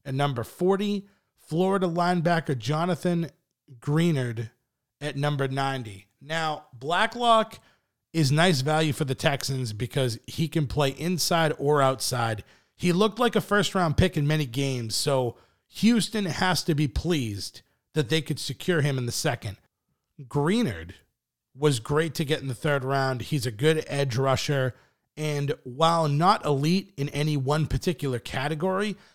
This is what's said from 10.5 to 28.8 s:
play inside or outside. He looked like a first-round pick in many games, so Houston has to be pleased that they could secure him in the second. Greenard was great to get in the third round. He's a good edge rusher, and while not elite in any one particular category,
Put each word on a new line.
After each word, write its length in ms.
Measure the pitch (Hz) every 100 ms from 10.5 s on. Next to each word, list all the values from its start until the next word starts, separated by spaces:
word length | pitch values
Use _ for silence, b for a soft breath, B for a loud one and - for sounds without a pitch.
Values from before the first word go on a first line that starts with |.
| 165 139
play 220 | 147 139
inside 640 | 135 165 180 - 165 160 -
or 240 | 139 147
outside. 600 | 135 131 - 123 117 104 - b b b
He 160 | 180
looked 280 | 175 214 214
like 160 | 240 226
a 60 |
first-round 560 | - 208 - 190 170 -
pick 200 | 185 156
in 100 | 147
many 180 | 156 135
games, 500 | 117 139 127 113 -
so 420 | 151 135 123 - b b b
Houston 580 | - 208 240 - 220 190
has 380 | - 185 175
to 120 | - 147
be 120 | 147
pleased 720 | - 165 165 117 101 - - _ _ _
that 160 | 156 113
they 120 | 160
could 180 | 156 143
secure 420 | - 131 - 170
him 160 | 143 131
in 80 | 120
the 60 |
second. 460 | - 156 120 107 98 _ _ _ _ _ -
Greenard 680 | 127 143 147 226 190 85 85 - _ _ _ _ _ 127
was 240 | 151 127
great 340 | 107 147 165 -
to 100 | 143
get 160 | 151
in 60 | 135
the 60 |
third 300 | 120 156 143
round. 400 | 131 139 135 127
He's 220 | - 151 120
a 60 |
good 320 | 104 151 156 -
edge 300 | 139 139 117
rusher, 580 | 135 127 - 139 127 - b b b -
and 380 | 156 147 143 -
while 440 | 131 127 165 170 156
not 380 | 143 180 220 151
elite 480 | 139 156 190 190 -
in 120 | 143
any 280 | 143 151 147
one 280 | 131 151 151
particular 540 | 139 - 160 139 120
category, 800 | - 135 143 156 185 185